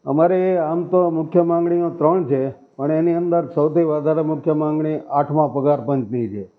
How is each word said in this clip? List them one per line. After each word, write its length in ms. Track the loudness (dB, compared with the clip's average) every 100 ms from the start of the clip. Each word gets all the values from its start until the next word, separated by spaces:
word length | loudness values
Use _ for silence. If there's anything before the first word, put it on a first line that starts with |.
અમારે 540 | 0 2 4 4 2 0
આમ 260 | 0 -4
તો 260 | 0 2 2
મુખ્ય 320 | -2 0 2
માંગણીઓ 480 | 2 2 2 0 -2
ત્રણ 340 | 0 2 2
છે, 260 | 0 0 -2
પણ 420 | -6 -20 -6 -2
એની 220 | 0 0
અંદર 380 | 0 0 0 0
સૌથી 280 | 0 0 2
વધારે 400 | 0 0 0 0
મુખ્ય 300 | 0 -2 -2
માંગણી 480 | 0 0 -2 -2 -4 -2
આઠમા 360 | -2 0 0 0
પગાર 340 | 0 0 0
પંચની 480 | 0 -4 -2 -4 -4
છે. 160 | -8 -12